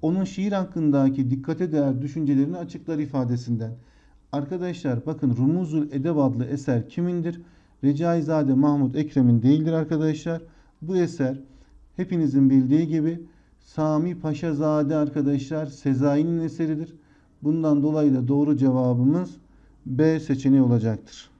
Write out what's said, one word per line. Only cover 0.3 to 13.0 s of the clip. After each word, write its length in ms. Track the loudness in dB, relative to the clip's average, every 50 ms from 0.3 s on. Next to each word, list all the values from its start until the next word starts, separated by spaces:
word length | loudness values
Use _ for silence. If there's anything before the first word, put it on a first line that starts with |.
| -4 -4 -4 -2 -2
hakkındaki 760 | -2 -4 -4 -4 -2 0 2 4 4 4 2 2 0 0 -2
dikkate 420 | -2 -4 -4 -6 -4 -4 -4 -2 0
değer 300 | 0 0 0 0 -2 -4
düşüncelerini 540 | -6 -4 -4 0 2 2 2 2 0 -2
açıklar 420 | -6 -8 -10 -12 -14 -8 -6 -4 -4
ifadesinden. 760 | -4 -4 -2 -4 -2 -2 -2 -4 -2 -4 -4 -4 -4 -8 -10 -14 -18 -20 _ _ _ _ _ _ _ _ -6
Arkadaşlar 720 | -6 -6 -6 -6 -6 -6 -6 -8 -6 -4 -4 -4 -4 -4
bakın 300 | -6 -6 -2 0 0 0
Rumuzul 500 | 2 2 2 2 0 -2 -2 -2 -2 -4 -2 -4
Edeb 240 | -4 -2 0 0
adlı 280 | 2 2 0 0 -2 -4
eser 440 | -4 -4 -6 -2 0 0 0 -2 -4
kimindir? 520 | -6 -4 -4 -2 -2 -2 -4 -4 -6 -8 -14 -20 _ _ _ _ _ _ 0
Recaizade 720 | 0 0 2 0 0 0 0 0 0 0 0 2 2 2
Mahmut 420 | 2 4 2 2 2 0 0 0
Ekrem'in 460 | -2 -4 -2 0 2 4 6 4 4 4
değildir 300 | 4 4 4 2 0 0
arkadaşlar. 720 | -2 -2 -2 -2 0 0 0 -2 -2 -4 -6 -6 -6 -8 -14 _ _ _ _ _ _ -10
Bu 140 | -4 0
eser 440 | 0 0 0 0 -2 -2 -2 -2 -6 -10 -18 -20 -20 -20 _ _ -20 -20 _ _
hepinizin 540 | -8 -6 -2 0 0 0 2 4 4 4 6
bildiği 380 | 6 6 4 4 2 2 2 2
gibi 320 | 0 0